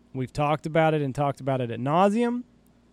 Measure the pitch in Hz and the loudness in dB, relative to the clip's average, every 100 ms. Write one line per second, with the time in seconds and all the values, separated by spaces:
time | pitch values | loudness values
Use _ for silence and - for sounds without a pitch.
0 | _ 131 123 - 147 156 165 160 160 156 | _ -8 -6 -2 0 -2 0 2 2 2
1 | 139 123 143 135 135 131 120 113 131 165 | -2 -2 -2 -2 -4 -2 -4 -4 0 4
2 | 202 220 240 240 - _ _ _ _ | 4 2 0 -2 -8 _ _ _ _